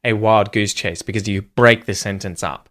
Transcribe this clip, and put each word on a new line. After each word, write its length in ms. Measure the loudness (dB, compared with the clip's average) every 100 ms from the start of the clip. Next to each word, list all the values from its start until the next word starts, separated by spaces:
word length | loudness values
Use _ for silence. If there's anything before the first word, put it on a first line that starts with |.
a 100 | -2
wild 380 | 0 4 4 2
goose 220 | 0 -2
chase," 280 | -2 -6 -8
because 260 | -6 -6 -4
you 140 | -4
break 440 | -4 4 4 4 0
the 80 |
sentence 500 | -6 -6 -8 -8 -8
up. 260 | -8 -8 _